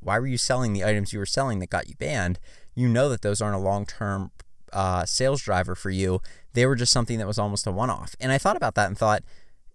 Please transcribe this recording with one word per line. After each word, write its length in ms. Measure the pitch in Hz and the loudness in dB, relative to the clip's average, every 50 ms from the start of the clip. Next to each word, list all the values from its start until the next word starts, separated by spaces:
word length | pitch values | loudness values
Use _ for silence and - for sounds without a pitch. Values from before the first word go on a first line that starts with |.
"Why 180 | - 95 101 117 | -2 0 0 0
were 80 | 131 | 2
you 100 | 135 123 | 0 -2
selling 360 | 117 - - 131 131 127 110 101 | -2 0 0 2 2 2 0 0
the 100 | 98 101 | 2 2
items 300 | 107 104 104 98 98 - | 2 2 2 0 -2 -2
you 60 | 104 | -4
were 60 | 98 | -4
selling 340 | - - 135 135 131 110 95 | -2 -2 0 0 0 -2 -4
that 100 | 90 - | -2 -2
got 180 | - 87 - | -2 -4 -4
you 80 | - - | -6 -8
banned? 440 | - 131 147 151 113 90 90 90 - - - - - - - - | -6 -4 -2 -2 0 0 0 -2 -2 -6 -12 -16 -16 -18 -8 -2
You 140 | 123 127 123 | 2 2 4
know 180 | 113 120 139 | 6 4 4
that 140 | 143 120 107 | 4 2 0
those 200 | - 101 104 101 | 0 0 0 0
aren't 140 | 110 104 101 | 0 -2 0
a 40 | 95 | 0
long-term, 720 | 98 95 101 101 101 - - - 110 101 98 98 95 - - - - - - - - - - | 2 2 2 2 -2 -4 -6 -4 -4 -2 -2 -2 -4 -6 -10 -16 -18 -18 -18 -18 -16 -6 -2
uh, 320 | 98 95 92 92 90 82 | 0 0 2 2 0 0
sales 360 | - - - 127 135 143 139 | 0 0 0 2 2 0 0
driver 340 | - 107 95 90 90 87 90 | 0 0 0 0 0 0 -4
for 160 | - - 98 | -4 -4 -4
you. 300 | 95 95 95 92 92 95 - - - - - - | -2 0 2 2 2 0 -2 -4 -8 -12 -18 -4
They 140 | - 120 123 | 2 2 4
were 100 | 135 139 | 4 4
just 160 | 117 123 - | 2 2 2
something 260 | - 127 117 - 120 110 | 4 2 2 0 -2 -4
that 80 | 104 | -2
was 120 | 92 107 110 | -2 -2 -2
almost 260 | 104 104 101 - - | -2 -2 -2 -2 -2
a 60 | 107 | -2
one-off." 460 | 92 98 120 127 92 - 87 95 - - | -2 0 0 -2 -2 -4 -6 -10 -10 -4
And 140 | 127 131 135 | 0 0 2
I 40 | |
thought 200 | 135 - 190 220 | 2 4 2 2
about 180 | - - 113 - | 2 0 0 2
that 120 | - 104 | 2 2
and 100 | 90 101 | 2 2
thought, 260 | - 117 107 107 95 - - - - - - - - - - | 2 4 4 4 2 0 -6 -16 -18 -18 -20 -20 -20 -20 -20